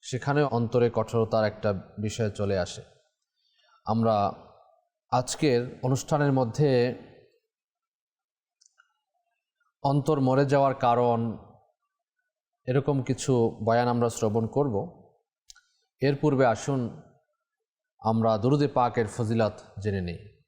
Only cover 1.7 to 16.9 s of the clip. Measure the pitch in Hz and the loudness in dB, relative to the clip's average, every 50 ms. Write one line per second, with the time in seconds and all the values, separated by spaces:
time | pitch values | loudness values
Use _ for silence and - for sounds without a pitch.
1.7 | 104 92 - - - - 107 107 - - 117 104 98 - 104 98 98 95 87 85 | -2 -2 -6 -14 -12 -8 -8 -6 -4 -4 -4 -4 -4 -4 -4 -2 -2 -2 -2 -4
2.7 | - - - _ _ _ _ _ _ _ _ _ _ _ _ _ _ _ _ _ | -8 -16 -18 _ _ _ _ _ _ _ _ _ _ _ _ _ _ _ _ _
3.7 | _ _ _ - 110 113 113 113 110 104 101 98 - - - - - - _ _ | _ _ _ -4 -2 0 2 2 2 2 2 0 -2 -6 -18 -20 -20 -20 _ _
4.7 | _ _ _ _ _ _ _ _ - 123 127 - - - - 151 127 120 120 127 | _ _ _ _ _ _ _ _ -2 -2 -2 -2 -6 -2 0 2 2 2 0 -4
5.7 | 120 - - 131 135 123 - - 165 147 147 143 135 131 127 113 117 - 151 147 | -10 -6 -2 -2 -2 -2 -2 -2 -2 0 2 2 2 2 0 0 0 0 2 2
6.7 | 131 123 120 127 - - - - - - _ _ _ _ _ _ _ _ _ _ | 4 4 2 0 -2 -6 -14 -20 -20 -20 _ _ _ _ _ _ _ _ _ _
7.7 | _ _ _ _ _ _ _ _ _ _ _ _ _ _ _ _ _ _ _ _ | _ _ _ _ _ _ _ _ _ _ _ _ _ _ _ _ _ _ _ _
8.7 | _ _ _ _ _ 855 _ _ _ _ _ _ _ _ _ _ _ _ _ _ | _ _ _ _ _ _ _ _ _ _ _ _ _ _ _ _ _ _ _ _
9.7 | _ _ - 139 139 147 135 - 156 143 135 127 127 131 143 135 143 143 139 135 | _ _ -2 0 0 0 2 2 0 2 2 2 4 4 2 4 4 4 4 2
10.7 | 131 - - 123 117 120 123 120 117 117 117 117 104 - - - - _ _ _ | 0 2 2 2 4 4 4 2 2 0 0 -4 -6 -10 -14 -20 -20 _ _ _
11.7 | _ _ _ _ _ _ _ _ _ _ _ _ _ _ _ _ _ _ _ - | _ _ _ _ _ _ _ _ _ _ _ _ _ _ _ _ _ _ _ -2
12.7 | 127 139 131 - 143 139 123 - 135 - - - 135 123 117 113 - - 107 107 | -2 -2 0 0 -2 -2 -2 -4 -4 -6 0 0 2 2 2 0 0 -2 -2 0
13.7 | 113 120 120 123 120 120 117 117 113 - - 110 104 117 113 113 - 135 143 143 | 2 2 2 2 0 2 0 0 -2 0 -2 0 0 0 -2 -2 -2 -2 -2 0
14.7 | 110 98 127 180 - - - _ _ _ _ _ _ _ _ _ - - _ _ | -2 -4 -6 -6 -12 -20 -20 _ _ _ _ _ _ _ _ _ -20 -20 _ _
15.7 | _ _ _ _ _ _ - 139 143 139 - 151 139 127 135 123 113 107 - - | _ _ _ _ _ _ -2 -2 -2 0 0 0 4 4 4 4 4 2 -2 -4
16.7 | 139 131 123 110 | -2 -2 -4 -6